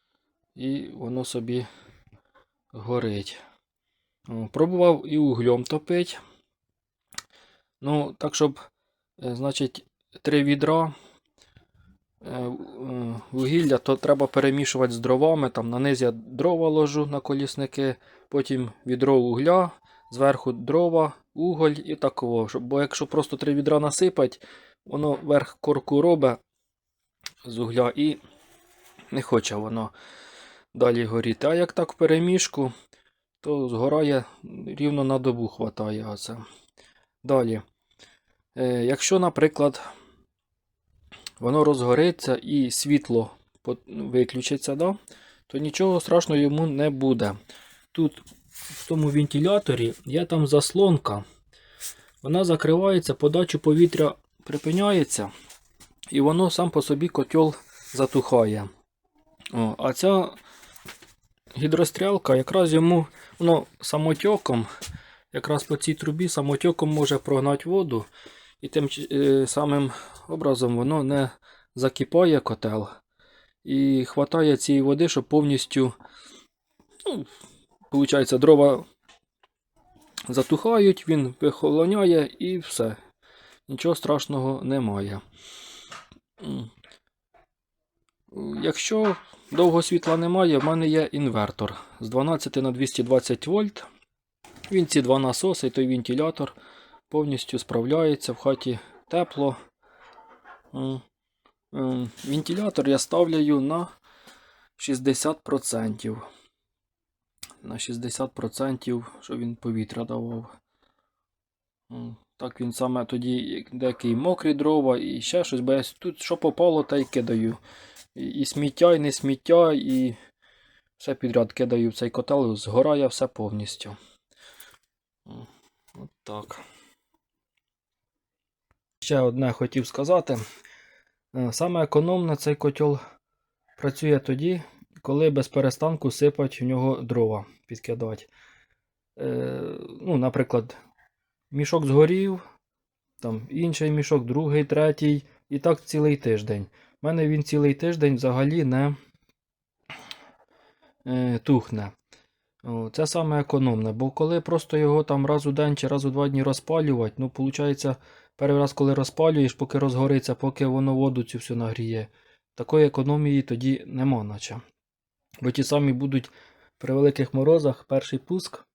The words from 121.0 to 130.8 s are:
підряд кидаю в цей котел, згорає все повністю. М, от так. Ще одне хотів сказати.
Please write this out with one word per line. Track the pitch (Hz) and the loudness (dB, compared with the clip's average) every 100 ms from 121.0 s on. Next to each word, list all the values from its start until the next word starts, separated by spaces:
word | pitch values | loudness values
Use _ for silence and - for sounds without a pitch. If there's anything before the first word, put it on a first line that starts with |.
| - | -8
підряд | 135 123 117 110 | -6 0 0 0
кидаю | - 120 120 117 | -2 0 0 0
в | |
цей | - 120 | -2 -6
котел, | 127 123 143 120 104 | -4 -2 0 0 -4
згорає | 110 120 151 143 127 | -2 2 4 2 0
все | - 131 | -2 -6
повністю. | - 107 107 104 - 101 98 _ _ _ _ - - - _ _ _ _ _ - | -6 -8 -8 -10 -12 -16 -18 _ _ _ _ -20 -20 -20 _ _ _ _ _ -20
М, | 120 120 _ _ _ _ | -20 -20 _ _ _ _
от | - 135 _ | -20 -20 _
так. | - 104 104 - - _ _ _ _ _ _ _ _ _ _ _ _ _ _ _ _ _ _ _ _ _ _ - | -16 -14 -14 -20 -20 _ _ _ _ _ _ _ _ _ _ _ _ _ _ _ _ _ _ _ _ _ _ -12
Ще | - 139 | -2 2
одне | 123 127 127 | 2 0 -2
хотів | - 127 131 120 | -2 -4 -4 -6
сказати. | - 143 180 - 117 107 - - - | -4 2 2 0 -6 -6 -16 -20 -20